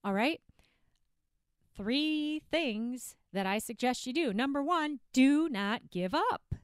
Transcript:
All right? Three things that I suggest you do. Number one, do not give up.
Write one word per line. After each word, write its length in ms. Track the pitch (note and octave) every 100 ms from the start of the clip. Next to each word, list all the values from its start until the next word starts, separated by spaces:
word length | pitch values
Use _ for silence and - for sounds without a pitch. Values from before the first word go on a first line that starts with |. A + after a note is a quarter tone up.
All 100 | G3+
right? 280 | G3 B3 E4 _ _ _ _ _ _ _ _ _ _ _ _ _ -
Three 640 | G3+ C4+ D4+ D4+ D4+ D4+ -
things 680 | D#4 D4+ G#3+ A#3 B3+ - - _
that 140 | F#3+ F#3+
I 140 | G#3
suggest 480 | - A#3 B3 B3 B3+
you 60 |
do. 200 | C4 D4+
Number 300 | G3 C4+ C#4+
one, 380 | C#4+ F4 D4+ C#4+ _
do 340 | - C4+ D4 E4
not 420 | G#3 G3+ A3+ -
give 240 | F3+ F3+ C#4+
up. 400 | A4+ - _ -